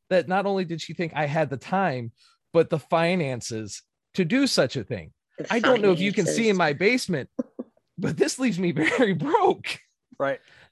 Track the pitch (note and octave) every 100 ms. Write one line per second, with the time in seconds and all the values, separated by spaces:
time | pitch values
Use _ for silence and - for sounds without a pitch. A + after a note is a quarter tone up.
0 | - F#3 C#3 F#3+ G3 G3 E3+ E3 - D#3+
1 | E3 D3 D3 D#3+ D3 C3+ - F#3+ F#3 B2+
2 | A2+ - _ _ _ E3 D#3+ D#3+ - E3
3 | E3 F#3 C#3 A#2+ - A2 G#2 - - _
4 | _ - E3 B3 C#4 - C#3 C3 G2 G#2
5 | D2+ - _ - - A3+ C4 A#3+ G3+ E3
6 | G3+ G3 E3 D#3 A3+ F#3+ D#3+ C#3+ G3 B3+
7 | - D#3 - - - - - _ _ -
8 | F3+ E3 D4+ - B3+ F3 F3 C#3+ D#3 A#4+
9 | A3+ E3 C#4+ G#4 - - - - _ _
10 | _ - C#3 C3 _ - -